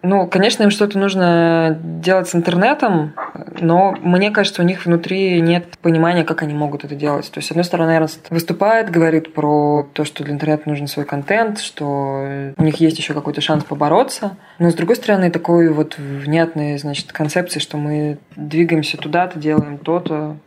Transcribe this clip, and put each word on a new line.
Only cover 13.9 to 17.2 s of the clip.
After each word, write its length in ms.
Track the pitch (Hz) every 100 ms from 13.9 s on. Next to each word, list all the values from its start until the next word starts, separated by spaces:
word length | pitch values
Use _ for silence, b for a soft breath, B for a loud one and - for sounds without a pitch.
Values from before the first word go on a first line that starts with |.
| 180 269 - 208 185 B B
Но, 140 | 170
с 20 |
другой 220 | 170 175 247
стороны, 360 | - 202 180
такой 360 | 170 170 170 165
вот 300 | 151 151 -
внятной, 800 | 139 139 139 160 165 160 147 143
значит, 340 | 147 143 -
концепции, 480 | -